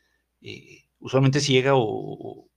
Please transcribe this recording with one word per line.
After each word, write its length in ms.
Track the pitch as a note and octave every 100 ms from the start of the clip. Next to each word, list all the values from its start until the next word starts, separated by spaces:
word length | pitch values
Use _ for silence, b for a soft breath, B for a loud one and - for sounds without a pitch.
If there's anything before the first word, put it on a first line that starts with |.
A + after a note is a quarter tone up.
| _ _ _ _
eh, 480 | A#2+ F#2+ - - _ _
usualmente 400 | A2+ B2+ C3+ C#3
ciega 380 | C#3 B2+ C3 C#3
o, 40 |
o, 640 | G#2+ G#2+ G2 - - - -